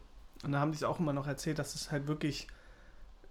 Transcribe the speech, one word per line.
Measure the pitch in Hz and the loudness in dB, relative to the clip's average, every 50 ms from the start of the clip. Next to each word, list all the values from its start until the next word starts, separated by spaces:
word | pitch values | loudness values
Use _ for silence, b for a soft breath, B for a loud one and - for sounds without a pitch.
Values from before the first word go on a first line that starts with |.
| - - - - - - - - | -10 -16 -18 -18 -18 -16 -14 -6
Und | - 143 | 0 2
da | 139 139 | 4 4
haben | 147 156 | 4 4
die's | 156 151 139 | 4 2 2
auch | 113 - - | 2 4 4
immer | 180 147 | 4 4
noch | 143 139 135 | 4 2 0
erzählt, | 147 139 - - 160 156 156 | 0 -2 0 0 0 0 0
dass | - - - | 0 -2 -4
es | 156 - - | -6 -4 0
halt | 156 143 143 | 0 0 2
wirklich, | 147 156 151 165 147 - - - b b b b b b b b b b b b b b - - - | 2 0 2 2 0 0 -2 -6 b b b b b b b b b b b b b b -18 -18 -14